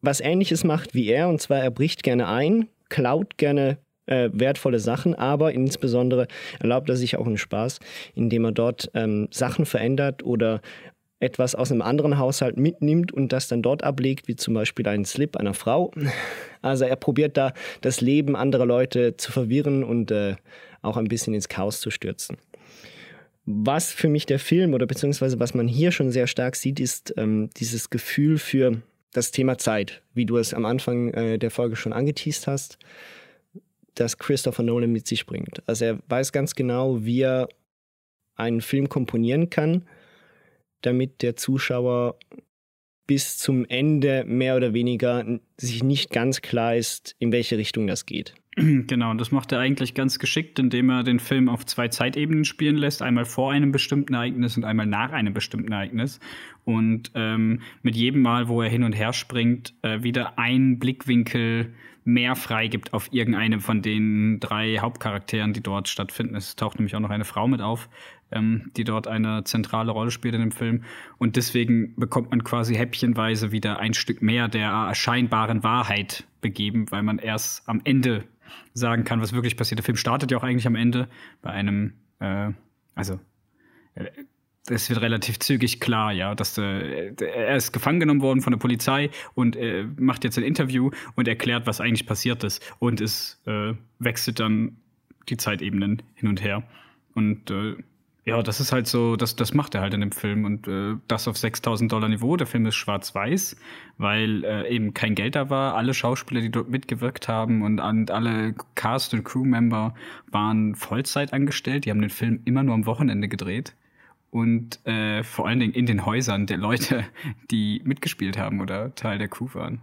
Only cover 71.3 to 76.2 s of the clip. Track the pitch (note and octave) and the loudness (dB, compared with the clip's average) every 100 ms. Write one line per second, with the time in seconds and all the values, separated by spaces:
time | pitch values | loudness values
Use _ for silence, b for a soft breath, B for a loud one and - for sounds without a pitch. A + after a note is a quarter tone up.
71.3 | B2 A#2 B2 A#2 A#2 A2+ - A#2 - A#2 | 0 0 0 4 2 2 -2 -2 0 0
72.3 | A#2+ A#2 A#2+ A2+ A2 B2 - B2 A#2 A2 | -2 0 -2 0 0 0 0 0 2 2
73.3 | A2 A2 G#2+ G#2 G#2 G#2+ - - A#2 G#2+ | 0 0 -2 -2 -2 -2 -2 -2 0 2
74.3 | A#2+ A#2 A2 G#2+ A2+ A2 - - A#2+ A#2+ | 2 0 0 0 0 0 0 0 2 2
75.3 | A2+ A2 A2+ A2 A#2+ A2+ G#2 G2 - | 2 2 2 2 2 2 0 -2 -8